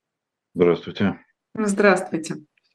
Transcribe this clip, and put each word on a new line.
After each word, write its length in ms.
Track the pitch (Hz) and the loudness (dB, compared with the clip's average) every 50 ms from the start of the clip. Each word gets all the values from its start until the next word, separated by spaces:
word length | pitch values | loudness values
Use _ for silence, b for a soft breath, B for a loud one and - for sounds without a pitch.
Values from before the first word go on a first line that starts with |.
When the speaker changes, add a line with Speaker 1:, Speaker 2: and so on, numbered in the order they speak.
| _ _ _ _ _ _ _ _ _ _ _ | _ _ _ _ _ _ _ _ _ _ _
Speaker 1:
Здравствуйте. 640 | 85 87 87 82 80 - 90 85 - 104 95 - - _ _ _ _ _ _ _ | 2 2 4 2 0 -2 -12 -4 -2 -2 -2 -2 -4 _ _ _ _ _ _ _
Speaker 2:
Здравствуйте. 840 | 214 220 202 196 202 208 208 185 185 185 - - 160 156 - - - - _ _ _ _ _ | -4 -4 -4 0 4 4 4 4 2 -2 -6 -8 -8 -6 -8 -10 -12 -12 _ _ _ _ _